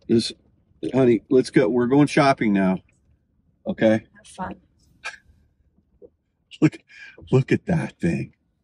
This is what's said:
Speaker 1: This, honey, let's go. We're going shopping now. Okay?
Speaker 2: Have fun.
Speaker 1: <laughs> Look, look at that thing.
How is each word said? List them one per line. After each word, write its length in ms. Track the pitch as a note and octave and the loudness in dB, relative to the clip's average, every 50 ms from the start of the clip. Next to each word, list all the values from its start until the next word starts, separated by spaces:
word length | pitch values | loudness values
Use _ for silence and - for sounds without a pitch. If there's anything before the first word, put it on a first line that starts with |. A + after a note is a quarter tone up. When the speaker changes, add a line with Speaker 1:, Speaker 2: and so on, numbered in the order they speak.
| _ | _
Speaker 1:
This, 240 | - A2 A#2 A2+ - - _ _ _ _ _ _ _ _ _ - - - | -2 0 0 -2 -2 -10 _ _ _ _ _ _ _ _ _ -10 -6 -2
honey, 280 | C3 C3 A#2+ A#2+ G2+ - - | 0 2 2 2 0 0 0
let's 200 | C3+ B2+ B2 - | 0 0 0 2
go. 180 | - A2+ G2 | 0 0 0
We're 200 | F2 A#2+ B2 B2 | 0 0 -2 0
going 200 | A#2+ C3+ C#3+ D3 | 2 2 2 2
shopping 460 | C3+ - - F#3 C#3 C3+ - B2 G#2+ G2+ | 2 2 2 2 2 2 0 0 0 0
now. 240 | G2 F#2+ F#2 F#2+ F#2 - _ _ _ _ _ _ _ _ _ _ _ _ _ _ _ - | 0 0 0 -2 -4 -8 _ _ _ _ _ _ _ _ _ _ _ _ _ _ _ -12
Okay? 360 | - G2 - A2+ A2 A2 A2 - _ _ | -10 -4 0 0 0 0 0 -4 _ _
Speaker 2:
Have 100 | _ - | _ -20
fun. 280 | - - - F#3 - - - _ _ _ _ _ _ _ _ - | -20 -16 -14 -14 -14 -14 -18 _ _ _ _ _ _ _ _ -20
Speaker 1:
<laughs> 1600 | - - - _ _ _ _ _ _ _ _ _ _ _ _ _ _ _ _ - - _ _ _ _ _ _ _ _ - - | -20 -20 -20 _ _ _ _ _ _ _ _ _ _ _ _ _ _ _ _ -20 -20 _ _ _ _ _ _ _ _ -6 0
Look, 160 | - - - - _ _ - - - - - - - - | 0 0 0 -2 _ _ -20 -20 -20 -20 -20 -20 -8 -2
look 200 | - C3+ C3 - | -2 -2 0 0
at 140 | B2 - _ | -4 -4 _
that 340 | - F2 D#2 C#2 C#2+ - _ | -2 -4 -4 -4 -6 -10 _
thing. 340 | - E2+ D#2 C2+ C2+ - _ _ _ _ _ _ | -6 -4 -4 -4 -8 -12 _ _ _ _ _ _